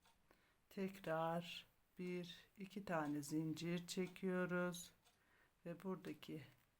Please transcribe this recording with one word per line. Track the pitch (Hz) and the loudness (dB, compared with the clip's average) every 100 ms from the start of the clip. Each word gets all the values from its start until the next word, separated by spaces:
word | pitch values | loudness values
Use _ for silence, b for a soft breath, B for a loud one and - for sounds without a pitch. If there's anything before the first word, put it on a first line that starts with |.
| - - - b b b - | -20 -20 -20 b b b -12
tekrar | - 190 190 - 160 165 170 170 - - _ _ - | -2 -2 -2 2 4 4 4 0 -6 -10 _ _ -6
bir, | 180 180 175 - - - | -2 -2 -4 -8 -14 -10
iki | 196 214 | -8 -6
tane | 196 170 147 147 | 0 2 2 0
zincir | 147 156 160 151 165 175 175 | 2 2 2 2 0 0 0
çekiyoruz | - 180 - 190 180 180 180 180 175 - - - b b b b b 175 | 0 0 0 0 2 4 4 2 0 -8 -16 -20 b b b b b -8
ve | 165 | -6
buradaki | 190 185 160 151 - 156 131 - _ _ | -4 -4 -4 -8 -6 -8 -8 -16 _ _